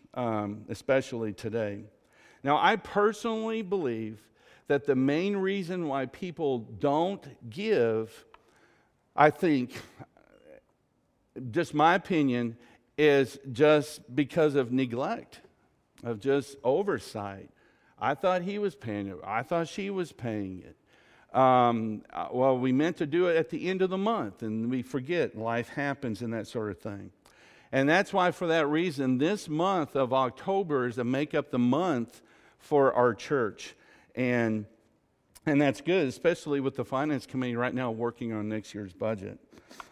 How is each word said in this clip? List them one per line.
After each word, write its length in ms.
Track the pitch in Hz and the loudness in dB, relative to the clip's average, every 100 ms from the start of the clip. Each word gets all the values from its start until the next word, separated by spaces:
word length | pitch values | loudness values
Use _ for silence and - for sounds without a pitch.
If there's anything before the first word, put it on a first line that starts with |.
| _ | _
um, 520 | - 120 107 104 104 107 | -4 -2 -2 -4 -8 -10
especially 640 | 107 - 135 131 120 110 | -6 0 0 0 -6 -6
today. 520 | 101 113 113 107 101 107 _ _ _ - _ | -6 -6 -4 -4 -8 -14 _ _ _ -20 _
Now, 140 | 139 147 | 0 2
I 180 | 175 214 | 4 2
personally 880 | - 196 208 214 240 220 220 220 | 0 2 2 0 -4 -4 -4 -4
believe 580 | 190 196 143 113 110 107 _ _ _ - - | -4 -2 -2 -4 -6 -12 _ _ _ -10 0
that 180 | 143 139 | 0 2
the 100 | 131 | 2
main 420 | 135 147 190 202 | 4 2 0 0
reason 500 | 190 202 170 185 160 | 0 -2 -4 -4 -2
why 200 | 139 131 | -2 -4
people 520 | - 180 165 151 127 | -8 -10 -4 -2 -2
don't 640 | 113 110 143 147 180 196 143 - 120 | -4 -2 0 2 0 -2 -10 -18 -14
give, 760 | 117 214 180 117 110 113 - - - _ _ _ _ _ _ _ - | -6 0 4 4 2 -2 -10 -20 -20 _ _ _ _ _ _ _ 6
I 140 | 151 | 6
think, 520 | - 180 143 123 - - - - _ _ _ 69 73 _ _ _ _ _ _ _ - 127 | 6 2 2 0 -8 -18 -20 -20 _ _ _ -20 -20 _ _ _ _ _ _ _ -12 -4
just 220 | 127 170 | -2 0
my 220 | 151 151 185 | 4 6 4
opinion, 600 | - 175 139 120 117 117 - _ _ - | 2 2 2 2 -2 -6 -18 _ _ 4
is 400 | 151 139 131 - 135 | 6 6 4 -2 -8
just 640 | 120 151 151 139 - - 127 | 4 6 6 2 -10 -8 -4
because 400 | 143 175 151 143 | -2 2 2 2
of 160 | 120 | 0
neglect, 680 | 127 131 120 151 226 - - - _ _ _ _ _ | 0 0 -2 -4 -6 -12 -20 -20 _ _ _ _ _
of 200 | 117 113 | -8 -4
just 340 | 131 139 131 - | 0 0 0 -4
oversight. 880 | 120 147 202 139 - 110 101 98 101 _ _ _ _ - | 0 0 0 -4 -6 -10 -10 -10 -16 _ _ _ _ -6
I 140 | 117 | -2
thought 280 | 147 185 185 | 0 2 0
he 160 | 175 202 | -2 -4
was 160 | 202 | -4
paying 340 | - 117 104 98 | -6 -6 -6 -6
it. 100 | 90 | -8
I 220 | 95 110 | -6 -4
thought 240 | 127 170 165 | -2 -2 -4
she 220 | - 196 | -6 -6
was 240 | 196 170 | -6 -6
paying 500 | - 120 107 95 92 - | -8 -6 -6 -6 -10 -16
it. 720 | - _ _ _ _ _ - | -20 _ _ _ _ _ 4
Um, 640 | 131 127 120 117 110 107 - | 6 6 6 2 -2 -6 -10
uh, 160 | - 85 | -10 -6
well, 260 | 123 135 127 | 2 2 2
we 140 | 131 | 2
meant 240 | 127 160 - | 2 2 0
to 80 | 151 | -2
do 220 | 160 180 | 2 2
it 80 | 165 | 2
at 140 | 160 | 0
the 180 | 160 175 | -4 -4
end 140 | 190 | 0
of 80 | 185 | 0
the 80 | 190 | 0
month, 460 | 202 226 110 - | -2 -2 -4 -8
and 280 | 113 110 117 | -6 -4 -2
we 100 | 131 | -4
forget, 560 | 123 143 127 175 120 107 | -4 -6 -2 -2 -2 -2
life 300 | 113 117 117 | -4 -2 -4
happens 540 | - 143 135 127 104 | -4 -4 -4 -6 -6
and 100 | 117 | -6
that 140 | 113 95 | -6 -6
sort 240 | 123 107 | -6 -6
of 80 | 92 | -8
thing. 320 | - 101 98 - _ _ - - _ | -10 -12 -14 -20 _ _ -20 -20 _
And 160 | 131 139 | 0 4
that's 240 | 170 202 | 2 2
why, 180 | 196 180 | 2 2
for 160 | - 175 | 0 0
that 200 | 165 147 | 2 2
reason, 500 | 151 180 135 135 127 | 2 0 0 0 2
this 320 | 151 202 - | 0 -2 -4
month 480 | 151 185 190 - 139 | -2 0 0 0 0
of 160 | 127 | 2
October 760 | 131 131 - - 196 185 143 123 | 2 0 -2 -4 -2 0 0 0
is 80 | 113 | -2
to 80 | |
make 300 | 120 131 151 | -2 0 0
up 180 | 156 143 | -2 -2
the 80 | 127 | 2
month 640 | 120 135 180 131 113 - - _ _ _ | 4 4 2 0 -4 -10 -20 _ _ _
for 340 | - 147 135 | 0 4 6
our 200 | - 123 | 6 4
church. 640 | 110 - 143 110 - - - _ - _ - | 2 -2 0 -2 -4 -16 -20 _ -20 _ -4
And, 500 | 127 123 117 110 101 _ _ _ _ _ _ - - | 0 0 0 -2 -6 _ _ _ _ _ _ -8 0
and 160 | 143 | 2
that's 200 | 143 131 | 2 0
good, 260 | - 185 139 | 0 0 0
especially 540 | 120 165 175 156 143 | 0 0 0 -2 -2
with 160 | 135 131 | -2 -4
the 80 | 120 | -4
finance 400 | 131 151 139 - | -2 -2 -4 -4
committee 320 | 131 127 117 | -6 -4 -2
right 160 | 123 | -2
now 180 | 127 127 | -2 -4
working 400 | 113 117 117 117 | -2 -4 -4 -6
on 160 | 110 104 | -4 -4
next 260 | 110 104 | -6 -8
year's 200 | 101 101 | -12 -12
budget. 440 | 90 110 110 98 104 _ - - - - | -6 -4 -4 -8 -14 _ -20 -20 -20 -20